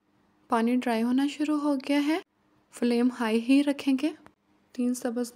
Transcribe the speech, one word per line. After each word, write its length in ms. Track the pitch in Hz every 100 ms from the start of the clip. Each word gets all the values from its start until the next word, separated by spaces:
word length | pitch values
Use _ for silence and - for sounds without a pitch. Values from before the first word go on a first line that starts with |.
| - _ _ _ -
पानी 260 | 233 226 247
ड्राई 240 | 247 226
होना 240 | 240 254 285
शुरू 300 | 285 302 302
हो 180 | 294 277
गया 220 | 269 285
है। 200 | 285 330 - _ _ _ _
फ्लेम 360 | - 247 240 247
हाई 260 | 247 226 226
ही 220 | 233 277
रखेंगे। 520 | 285 277 277 262 311 311 - - _ _ _
तीन 200 | - 247 247
सब्ज़ 360 | 254 233 240